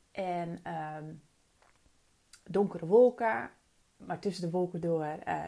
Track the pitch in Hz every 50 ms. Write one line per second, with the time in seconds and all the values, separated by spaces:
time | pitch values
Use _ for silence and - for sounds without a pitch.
0 | _ _ - - 190 180 175 175 175 170 170 175 - 175 170 160 156 156 156 156
1 | 151 156 156 151 - _ _ _ _ _ _ _ _ _ _ _ _ _ _ _
2 | _ _ _ _ _ _ - - _ - 170 190 202 196 - 170 - 160 190 233
3 | 247 247 247 - 240 226 220 226 - - - _ _ _ _ _ _ _ _ _
4 | 190 180 175 170 - 202 185 185 175 170 165 180 180 175 - 170 165 170 170 160
5 | 156 151 156 160 - - 170 156 147